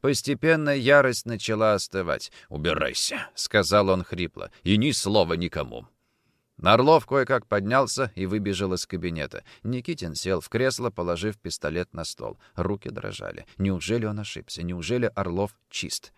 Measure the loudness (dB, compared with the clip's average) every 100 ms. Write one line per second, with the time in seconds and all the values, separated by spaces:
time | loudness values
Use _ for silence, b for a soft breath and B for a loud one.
0 | 2 0 -2 0 4 4 4 0 6 8
1 | 8 2 -6 -6 -2 2 4 4 0 -4
2 | -2 -4 -6 B B -4 0 0 0 -2
3 | -4 -4 -10 -8 0 2 4 4 4 2
4 | 0 -6 -6 -8 -16 b 2 2 2 0
5 | 2 2 4 0 -2 -4 -8 -8 -16 _
6 | _ _ _ _ _ _ 4 6 8 6
7 | 4 0 2 0 0 -2 2 2 2 -2
8 | -4 -4 -2 -2 -2 -2 -2 -2 -4 -6
9 | -4 -4 -6 -10 -16 B -8 -6 -6 -8
10 | -6 -6 -2 -2 -2 -2 0 0 -6 -4
11 | -4 -2 -4 -6 -10 -6 -4 -4 -6 -8
12 | -12 -10 -12 -12 b -6 -4 -4 -8 -10
13 | -10 -10 -12 -12 -18 b -2 -2 -2 -2
14 | -2 -6 -10 -12 -14 -10 -8 -6 -2 0
15 | 0 -2 -2 0 -2 -4 _ -10 -8 -8
16 | -12